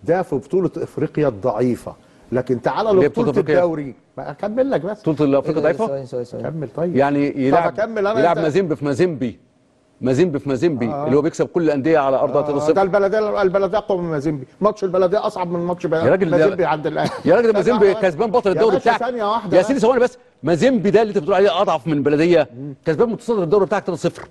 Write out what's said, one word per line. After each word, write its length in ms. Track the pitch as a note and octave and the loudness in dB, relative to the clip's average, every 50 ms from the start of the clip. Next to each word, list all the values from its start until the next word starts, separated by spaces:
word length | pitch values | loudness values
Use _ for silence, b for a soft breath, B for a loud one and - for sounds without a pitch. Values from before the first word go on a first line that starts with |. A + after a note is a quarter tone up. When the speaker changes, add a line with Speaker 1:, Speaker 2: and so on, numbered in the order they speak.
| A#2 | 0
Speaker 1:
ده 180 | C#3+ E3 F#3 | 0 0 0
في 140 | F3 - D3 | 0 -2 -4
بطولة 360 | C3 - - - F#3 F#3 D3 - | -6 -6 -2 -2 -2 -2 -2 -4
افريقيا 500 | E3 - - - - D3 D#3+ - - D3 | -6 -10 -8 -6 -6 -6 -4 -2 -2 -2
الضعيفة، 640 | C#3 A2+ G2 F#2 B2+ A2 A2 B2+ B2+ A#2 - - F2+ E2+ _ b b b b b - | -2 -2 -2 -4 -4 -2 0 0 0 -2 -4 -8 -16 -18 _ b b b b b -4
لكن 300 | A#2 B2+ B2 - C3 A#2 | -4 -4 -2 -2 -4 -2
تعال 260 | - D3+ C3 E3 G#3+ | -2 -2 -2 -2 0
Speaker 2:
اللي 140 | A3+ G3+ F#3 | 2 4 4
هي 40 | C#3+ | 4
Speaker 1:
لبطولة 220 | C#3+ - - - D3 | 2 2 0 -2 0
Speaker 2:
بطولة 100 | C3+ G3+ F3 | 0 0 0
أفريقيا. 200 | D3 D3+ F3 F3 | 2 2 2 2
Speaker 1:
الدوري. 320 | F3 D#3+ D#3 D3 C3+ A#2 _ _ _ _ | 2 -2 -4 -8 -10 -12 _ _ _ _
ما 140 | - C#3+ D3 | -12 -12 -12
اكمل 400 | D3 - - G#3 G#3+ B3+ C4 C#4 | -10 -8 -8 -6 -2 -2 0 0
لك 100 | A#3+ E3 | 0 -2
بس. 280 | C#3+ F#3+ G#3+ - - D#3 | -2 -4 -10 -4 -2 -4
Speaker 2:
بطولة 300 | D#3 C3 D3+ C#3 C#3 C#3 | 0 0 2 2 2 2
افريقيا 160 | C3+ D3+ D#3 | 0 0 -2
Speaker 3:
إيه 40 | D#3 | 0
ده؟ 0 | |
Speaker 2:
ضعيفة؟ 260 | D3 D3+ E3+ - A3 | 0 0 0 0 -2
Speaker 3:
ثواني، 180 | - C#3 C#3 C3+ | -4 -4 -8 -8
ثواني، 200 | B2+ - B2 B2 | -8 -8 -8 -8
ثواني. 240 | - - A#2 A2+ C#3 | -8 -10 -8 -8 -8
Speaker 1:
كمل 180 | D#3 E3 D3 A#2 - | -8 -8 -10 -10 -6
طيب. 200 | D3 E3 F3+ E3 | -6 -4 -2 2
Speaker 2:
يعني 360 | B2 C#3 C#3+ C#3+ C#3+ C#3+ C#3+ | 2 2 2 2 0 0 -2
Speaker 1:
طب 60 | - C#3 | -2 -2
Speaker 2:
يلعب، 340 | C3 C3+ C#3+ E3+ E3+ D#3+ - - | 0 2 2 2 2 0 -2 -2
Speaker 1:
اكمل 280 | G#3+ A3+ A3+ G#3+ G3 | -4 -4 -2 -2 -2
انا 120 | G3+ A3 A3 | 0 0 2
Speaker 2:
يلعب 160 | - E3+ E3+ | 2 2 2
Speaker 1:
انت. 80 | D#3+ E3 | 2 0
Speaker 2:
مازيمبي 300 | D#3 C3 F#3 G3 E3 D#3 | 0 0 0 0 0 -4
في 100 | - C#3+ | -4 -2
مازيمبي، 540 | D3 C#3 - F3 F3+ E3 A#2+ C3 A#2+ - - _ _ _ _ _ _ _ _ _ _ _ _ | -4 0 0 0 0 0 -4 -6 -6 -6 -10 _ _ _ _ _ _ _ _ _ _ _ _
مازيمبي 380 | - C3 C3 B2 F3 F3+ C#3+ C#3 | -2 0 2 2 2 2 0 -4
في 100 | - C#3 | -4 -4
مازيمبي، 380 | C3+ A#2+ A#2 F3 D#3 A#2+ A#2+ | -4 0 0 -2 0 0 -4
Speaker 1:
آه. 180 | A2+ C#3+ C#3+ D3 | -4 -4 -4 -2
Speaker 2:
اللي 120 | D3 B2+ | 2 2
هو 40 | D3 | 2
بيكسب 240 | C#3+ E3 - - D#3+ | 2 0 -2 -2 -4
كل 160 | B2+ - F3+ E3+ | -2 0 0 0
الأندية 360 | D3+ D3 C#3 B2 D#3 E3 D#3 | 0 0 0 2 2 2 4
على 180 | C3+ C3+ C3+ | 4 2 2
أرضها 240 | B2 C3+ C#3 B2+ D3 | 2 0 2 0 0
Speaker 1:
آه، 40 | D3 | 0
Speaker 2:
ثلاثة 140 | D3+ C#3+ C#3+ | 0 -2 -2
صفر. 120 | D3 D#3 | 2 2
Speaker 1:
ده 100 | D#3+ G3 | 2 2
البلدية، 600 | G3 F#3+ E3+ G3+ G3 G3 G3 A3 G#3+ G#3 G3+ G3+ | 2 2 2 2 2 2 0 0 -2 -2 -2 0
البلدية 360 | G3+ F#3+ F3 G3 G3 F#3 F#3 | 0 0 2 0 -2 0 -2
أقوى 200 | G#3 G3+ - G3+ | -4 -2 -2 -4
من 120 | F3+ F3 E3+ | -4 -2 -4
مازيمبي، 360 | D#3+ D3 C3+ E3 D#3 C#3 B2+ - _ _ | -4 -4 -4 -4 -4 -6 -10 -14 _ _
ماتش 220 | F3+ G#3 G#3 - G3+ | -2 -2 0 0 -6
البلدية 440 | F#3+ E3+ F#3 F#3+ F3+ F3+ G#3+ - | -2 0 0 0 2 0 0 -2
أصعب 240 | G#3+ G#3 F#3+ F3+ E3+ | -2 -4 -4 -6 -6
من 80 | F3 F3 | -4 -6
ماتش 260 | F3 F3 F3+ F3 - | -4 -4 -6 -6 -4
ب-، 60 | E3 D#3+ | -2 -2
Speaker 2:
يا 100 | D#3+ E3 C3+ | 0 2 2
راجل 200 | E3+ F#3+ F#3+ E3 | 2 2 2 0
ده، 80 | E3+ | 2
Speaker 1:
مازيمبي 280 | E3+ D#3 D#3 - - E3+ | 2 2 2 2 0 -2
عند 220 | D3 D#3 D#3 D3 | -2 -2 -2 -4
الأهلي. 220 | D#3+ D3+ D3+ D#3 - - - - | -6 -4 -2 -4 -4 -6 -4 2
Speaker 2:
يا 100 | B3+ E3 | 2 4
راجل 120 | A#3+ A#3+ | 4 4
ده 60 | A3+ G#3+ | 2 2
مازيمبي 260 | G3+ F3 G#3 A#3+ G#3+ | 2 2 2 2 4
Speaker 1:
ثانية 140 | G#3 G3 F#3+ | 4 4 4
واحدة. 120 | A3 - F#3 | 2 0 -2
Speaker 2:
كسبان 220 | E3 C#3+ A3+ A3+ | 0 0 -2 0
بطل 180 | F3+ B3 - G3+ | 0 0 0 0
Speaker 1:
يا 40 | F#3 | 2
Speaker 2:
الدوري 160 | D#3 G#3+ A3+ G3 | 2 2 2 2
Speaker 1:
باشا، 60 | F3+ - A3+ A#3 | 2 2 0 0
Speaker 2:
بتاعك. 40 | G3+ | 0
Speaker 1:
ثانية 240 | A#3 B3 B3+ A#3+ G#3+ G3+ | -2 -4 -4 -4 -2 -2
واحدة 260 | G#3+ A3+ G#3+ F#3 F3 | -2 -4 -4 2 2
Speaker 2:
يا 40 | A#3+ | 2
Speaker 1:
بس. 60 | F#3 | 2
Speaker 2:
سيدي 120 | G#3+ C#4 C4 | 2 0 2
ثواني 200 | G#3 A3+ C4+ B3 | 2 2 4 4
بس، 180 | A#3+ A#3+ - b b b b _ - | 2 0 -2 b b b b _ -2
مازيمبي 480 | C#3 F3 D3+ F3 C4 C4+ A3 E3 G3+ | -2 0 2 4 2 2 2 0 4
ده 100 | F#3 G#3 | 4 4
اللي 80 | A#3 G#3+ | 2 2
انت 80 | G3 | -2
بتقول 180 | G3+ D3 D#3 G3+ | -4 -2 0 2
عليه 260 | F#3 G3 G3+ E3 F3 | 2 2 2 2 2
أضعف 260 | G3+ F#3+ E3 D#3 - | 0 0 0 -2 -2
من 60 | E3 D#3 | -2 -2
البلدية، 540 | D3 C3 C#3+ D3+ C#3+ D#3+ F3 F3 E3 C#3+ - A#2 | 0 2 2 2 2 4 4 4 4 2 0 -6
Speaker 1:
مم. 160 | A#2+ C#3 D3 C3+ _ _ | -14 -14 -14 -14 _ _
Speaker 2:
كسبان 240 | E3 D#3+ D3+ A3+ A#3 | -4 0 0 0 0
متصدر 340 | G#3+ - - - A#3 G#3 F3 | 0 -8 -4 -4 -2 -2 0
الدوري 220 | D#3+ F#3+ G#3 F#3+ | 2 2 2 2
بتاعك 180 | - G#3+ G3 - | 2 -2 -4 -4
ثلاثة 260 | - F3 - - C3 | -6 -8 -4 -4 -6
صفر. 180 | - - - - | -6 -6 -20 -20